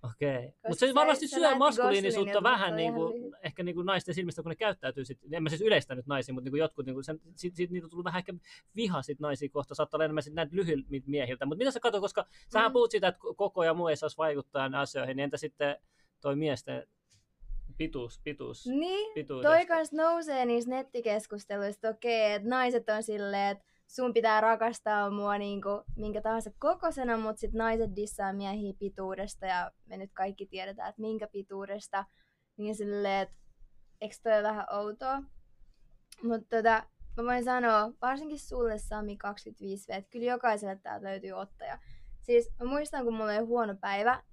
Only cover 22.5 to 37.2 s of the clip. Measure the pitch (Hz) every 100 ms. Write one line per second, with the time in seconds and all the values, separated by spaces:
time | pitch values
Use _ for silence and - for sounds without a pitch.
22.5 | 254 254 247 233 214 220 208 202 202 202
23.5 | 202 _ _ _ - 254 226 226 214 220
24.5 | 226 226 240 - 208 202 208 202 202 202
25.5 | 202 196 202 - - 214 208 214 226 220
26.5 | - 285 359 349 320 254 226 220 214 214
27.5 | 220 226 226 226 190 208 - 196 196 196
28.5 | 208 202 196 202 196 190 185 202 - 190
29.5 | 180 175 _ - 190 196 - 190 196 196
30.5 | 190 185 202 185 208 220 220 214 202 196
31.5 | 196 196 202 - 196 196 _ _ _ _
32.5 | - 208 214 208 202 196 196 190 - -
33.5 | _ - - - _ 214 - 226 214 208
34.5 | 214 - 202 208 220 262 269 277 - -
35.5 | - - _ - - _ - 233 226 226
36.5 | 226 220 220 - _ - -